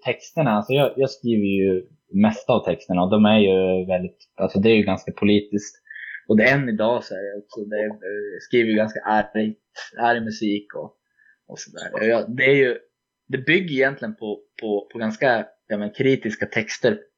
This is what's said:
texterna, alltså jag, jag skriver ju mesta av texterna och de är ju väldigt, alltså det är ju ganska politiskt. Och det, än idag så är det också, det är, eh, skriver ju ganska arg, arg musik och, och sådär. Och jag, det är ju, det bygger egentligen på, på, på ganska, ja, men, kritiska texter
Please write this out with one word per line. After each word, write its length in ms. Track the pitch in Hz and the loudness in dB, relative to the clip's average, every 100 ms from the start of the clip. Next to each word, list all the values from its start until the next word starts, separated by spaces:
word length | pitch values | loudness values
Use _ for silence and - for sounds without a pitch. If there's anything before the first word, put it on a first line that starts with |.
texterna, 460 | 131 - - 165 135 | -4 -6 -4 -2 2
alltså 220 | 104 107 | 0 2
jag, 200 | 139 127 127 | 2 2 2
jag 140 | 135 | -2
skriver 340 | - 120 110 | -2 0 0
ju 420 | 101 98 95 92 - _ _ | 2 2 2 0 -4 _ _
mesta 400 | 95 110 110 - | 2 2 0 0
av 120 | 123 | 0
texterna 380 | - 85 - 90 | 0 -4 -2 0
och 80 | 92 | 2
de 140 | 107 | 4
är 140 | 107 110 | 6 6
ju 460 | 98 95 92 92 92 | 4 4 2 0 0
väldigt, 320 | 90 90 _ _ - | -2 -4 _ _ -6
alltså 240 | 92 98 | -2 2
det 80 | 110 | 4
är 60 | 110 | 4
ju 60 | |
ganska 300 | 98 92 - | 4 -2 -6
politiskt. 680 | - 104 104 - 101 - _ _ - - - - | -2 2 2 2 -6 -6 _ _ -18 -16 -12 2
Och 80 | 107 | 4
det, 140 | 117 | 4
än 180 | 139 127 | 2 0
idag 360 | 107 110 120 | 0 0 0
så 100 | - | -4
är 40 | 95 | -10
det 240 | 101 104 | -10 -12
också, 160 | - 110 | -14 -12
det 160 | 104 107 | -8 -4
är, 100 | 107 | -4
eh, 520 | 107 92 104 104 90 | -6 -10 -10 -10 -12
skriver 300 | - 123 110 | 0 0 2
ju 60 | 107 | 0
ganska 240 | 110 - | 0 -4
arg, 500 | 104 107 104 110 107 107 _ - - - | -2 0 0 -2 -4 -6 _ -20 -16 -2
arg 200 | 120 117 | 0 0
musik 540 | 110 107 107 101 - | -4 -4 -2 -4 -6
och, 220 | - - _ _ _ _ _ - | -14 -14 _ _ _ _ _ -20
och 100 | - | -18
sådär. 360 | - 85 90 | -16 -14 -10
Och 100 | - | -2
jag, 320 | 110 117 104 127 | 0 0 -2 0
det 80 | |
är 100 | 131 | 2
ju, 240 | 143 127 113 _ _ _ _ - | 4 2 0 _ _ _ _ -8
det 100 | 135 | -6
bygger 360 | 127 180 180 | 0 0 0
egentligen 420 | 131 135 139 110 110 | 0 0 -2 -10 -10
på, 240 | 107 101 _ - | -8 -10 _ -10
på, 280 | 110 101 - | -4 -4 -4
på 60 | 117 | -6
ganska, 480 | 110 110 135 113 - _ - | -6 0 0 0 -2 _ -8
ja, 100 | 104 | -6
men, 140 | 104 | -6
kritiska 560 | - 135 131 110 - 101 | -2 0 0 -2 -6 -6
texter 520 | 113 107 - 123 104 - | -4 -6 -2 -2 -2 -10